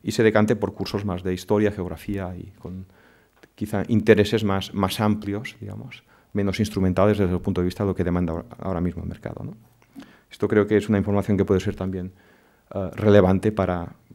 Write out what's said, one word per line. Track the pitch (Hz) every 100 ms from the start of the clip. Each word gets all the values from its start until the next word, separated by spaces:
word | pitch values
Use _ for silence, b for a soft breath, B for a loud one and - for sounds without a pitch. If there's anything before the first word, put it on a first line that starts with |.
Y | -
se | -
decante | 110 107 107
por | 107 98
cursos | - 98 104
más | 101 92
de | 90
historia, | 90 - 107 104
geografía | 101 87 82 - 98 92 90
y | 92 -
con | 90 92 95 b b b b _ _ -
quizá | 107 101 -
intereses | 113 107 104 101 113
más, | 104 95 -
más | 98 95 -
amplios, | 107 104 101 101 135 -
digamos, | 101 101 123 - b b b
menos | 104 101 92
instrumentales | 107 101 92 90 104 104
desde | 92
el | 90
punto | 101 90
de |
vista | 90 -
de | 101
lo | 90
que |
demanda | 87 87 87
ahora, | 82 - -
ahora | 95 87
mismo | 87 85
el | 85
mercado, | - - -
¿no? | - - _ _ B B B B B
Esto | - 104
creo | 107 104
que | 107
es | 104
una | 101
información | 101 101 95 98
que |
puede | 95 95
ser | 104
también, | 98 95 92 92 b b b b b b
eh, | 95 92
relevante | - 104 101 92 95 107
para, | 104 90 90 85 - _